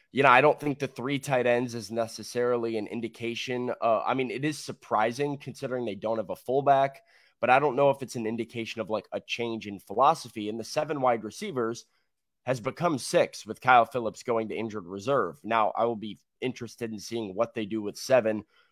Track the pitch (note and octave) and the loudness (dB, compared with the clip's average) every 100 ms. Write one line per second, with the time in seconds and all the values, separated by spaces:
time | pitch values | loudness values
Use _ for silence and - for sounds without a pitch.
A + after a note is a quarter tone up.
0 | _ A#2+ C3+ B2+ D3 - D3 C#3+ C#3 - | _ 4 8 8 8 4 -2 -4 -6 -6
1 | B2 C#3 C#3 C3 A#2+ A#2+ B2 A#2 G#2 A2+ | -6 -4 -2 0 2 2 0 -6 -6 -4
2 | A2+ - G#2 B2 B2 A#2+ A#2 A2 G2+ A#2 | -4 -6 -8 -2 0 0 -2 -4 -6 -6
3 | A2 - A#2 A2+ B2+ B2 B2 - A#2 G#2+ | -8 -6 -6 -6 -4 -4 -4 -2 2 2
4 | - C3 B2+ A2 D3 D3 - - - A2 | 0 -2 -2 -2 -4 -6 -10 -12 -2 2
5 | A2+ A#2+ D3 C#3 - - C3+ B2+ A#2 G2 | 2 0 -4 -4 -10 -10 -6 -4 -6 -6
6 | A2 A2+ F#2 F2+ - C3 C#3 C3+ C#3 - | -4 -4 -4 -8 -2 0 4 4 4 -4
7 | _ _ _ - A#2+ C3 D3 B2 C#3+ C#3 | _ _ _ -2 4 6 4 4 4 4
8 | A#2 B2+ A2 A2+ A2+ A#2+ A2 A#2+ G#2 G#2+ | -2 -4 -4 -4 -6 -6 -8 -6 -4 -4
9 | - G2+ - - A#2 A2+ G#2 G2 - G2+ | -4 -10 -6 -4 -4 -4 -8 -12 -6 4
10 | C#3 D#3+ A#2+ A2+ G#2 A2+ A2 D3+ D3+ D3 | 4 4 -4 -8 -6 -6 -4 -4 -2 0
11 | B2+ A#2 G#2 - G#3+ C3 A2+ A#2+ - _ | 2 2 -2 -10 -6 -4 -4 -4 -12 _
12 | _ _ _ _ - B2+ B2+ - E3+ C3+ | _ _ _ _ -4 -2 -4 -2 -2 -2
13 | - E3+ A#2+ - G#2 G#2+ B2+ B2+ A2+ B2+ | 0 2 2 -2 -12 -2 6 6 6 0
14 | A2 - - A2+ A2 E2+ A2+ G#2 E2+ G2 | -4 -6 -2 -2 -2 -4 -6 -8 -10 -6
15 | G#2+ C#3 F#2 C#2+ G2+ A2+ G#2 - A#2 A2 | 0 0 0 -4 0 2 2 2 -2 -2
16 | G#2+ F#2+ _ - B2 - A2+ - A#2 G#2+ | -8 -14 _ -6 -6 -6 -12 -8 -8 -8
17 | - A#2 G#2 F#2 A2+ A#2 G#2 A2 G#2 - | -8 -6 -4 -2 -2 -2 -4 -4 -6 -6
18 | - C3 A2 G#2+ - _ _ | 2 4 4 -2 -6 _ _